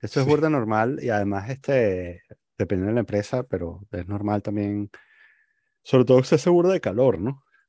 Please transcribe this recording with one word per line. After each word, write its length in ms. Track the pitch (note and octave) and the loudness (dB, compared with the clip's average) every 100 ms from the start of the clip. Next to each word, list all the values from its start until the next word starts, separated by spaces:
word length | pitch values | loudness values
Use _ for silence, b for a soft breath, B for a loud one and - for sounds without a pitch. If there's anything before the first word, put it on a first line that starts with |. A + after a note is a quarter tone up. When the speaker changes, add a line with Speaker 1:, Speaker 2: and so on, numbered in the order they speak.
Speaker 1:
Eso 180 | - C#3+ | -6 -2
es 40 | C3 | 2
Speaker 2:
sí. 60 | |
Speaker 1:
burda 180 | D3 D#3 | 2 2
normal 500 | D3 G#2+ G#2+ A#2 D3 | 0 0 0 0 -2
y 80 | B2+ | -2
además, 400 | G#2 G2+ G2 G#2+ | -2 -2 -4 -6
este, 720 | C#3 - C3+ G#2+ F#2 F2 F2 - - _ - | -8 -2 0 2 -2 -6 -12 -20 -20 _ -6
dependiendo 320 | G2 F#2+ G2 | -4 -2 0
de 40 | A#2+ | -2
la 40 | |
empresa, 420 | G#2+ G#2 G#2 B2+ | -2 -2 -2 -6
pero 420 | - F2+ E2+ F2 G#2 | -4 -6 -6 -12 -12
es 160 | F#2 F2 | -10 -8
normal 340 | G2+ G#2 G#2 | -6 -2 -2
también, 460 | G#2+ G#2 G2+ G#2 G2+ b b b b b b b b b | -4 -4 -4 -4 -8 b b b b b b b b b
sobre 220 | - C3 B2+ | 2 4 6
todo 180 | B2+ | 6
si 60 | C3 | 6
se 60 | D#3 | 2
hace 140 | F3+ | 4
burda 240 | F3 F3 | 4 4
de 80 | F#3 | 0
calor, 380 | G#2 G2+ C3 E2+ | -2 2 2 2
¿no? 240 | G#2+ C#3 _ _ | -4 -8 _ _